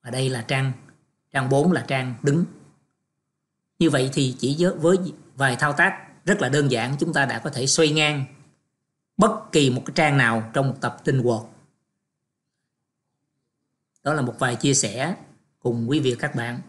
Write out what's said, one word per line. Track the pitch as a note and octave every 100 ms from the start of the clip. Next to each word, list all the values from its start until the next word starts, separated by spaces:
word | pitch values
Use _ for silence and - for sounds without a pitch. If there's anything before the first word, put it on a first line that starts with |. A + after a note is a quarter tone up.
Và | A#2
đây | B2+ C3
là | B2+
trang, | A2+ C3+ C3+ B2+ - _ _ _ _
trang | C3+ C3
bốn | C#3 E3
là | D3+ -
trang | C3+ B2+ A#2
đứng. | C#3 D#3 F#3+ - - _ _ _ _ _ _ _ _ _ _ _
Như | E3
vậy | C#3 C3
thì | D3 C3 B2
chỉ | B2+ D3+
với, | F3
với | F3 E3 F#3 F3 - - -
vài | C3+ B2+
thao | D3+
tác | C#3+ F#3 F#3+ - - D#3+
rất | G3+
là | B2+
đơn | D3 C#3+
giản, | A#2+ A#2+ C#3+
chúng | E3
ta | D3+ C3+
đã | A#2
có | D3
thể | C3+ C3+
xoay | - D#3
ngang | D#3 D3+ D3 C3+ - _ _ _ _ _ _ _ -
bất | G#3+ - -
kỳ | D#3 C3+
một | B2+ -
cái | -
trang | D3+ C#3
nào | A#2+ A2+ A2
trong | - C#3
một | -
tập | A#2+ -
tin | - C3+
Word. | A#2+ A2+ - - _ _ _ _ _ _ _ _ _ _ _ _ _ _ _ _ _ _ _ _ _ _ _ _
Đó | C#3+
là | D3+
một | B2 -
vài | B2+ A#2+
chia | C#3+
sẻ | C3+ G#2 G#2+ D3+ G3+ - _ _ _
cùng | B2 A#2+ A#2
quý | D3+
vị | B2+
và | A#2+
các | D3 C3+
bạn. | A#2 B2